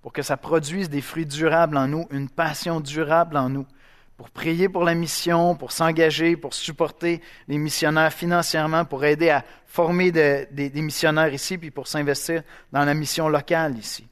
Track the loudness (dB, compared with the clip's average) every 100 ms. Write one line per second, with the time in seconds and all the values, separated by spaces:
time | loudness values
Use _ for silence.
0 | -10 -8 -4 -4 0 0 0 -4 -4 -4
1 | -6 -8 -6 -2 2 4 2 2 0 -2
2 | -4 -8 -6 -2 -4 -2 -4 -4 -4 -4
3 | 2 2 2 0 -2 -4 -8 -16 -20 -20
4 | _ -20 -20 -6 -4 0 0 2 2 0
5 | -2 -4 0 2 2 0 -6 -2 0 4
6 | 4 4 2 0 -4 -8 -8 -2 -2 0
7 | -4 -4 -8 -20 -6 -4 -2 0 2 4
8 | 2 0 0 0 0 0 2 0 0 0
9 | 2 4 4 4 0 -20 _ 0 2 4
10 | 2 4 4 2 -2 -6 -6 -4 -4 0
11 | 2 4 2 0 -6 -8 -10 -12 -6 -2
12 | -2 -2 -2 -4 -6 -20 _ 0 0 0
13 | -2 -2 2 0 2 0 0 -4 -10 -14
14 | -16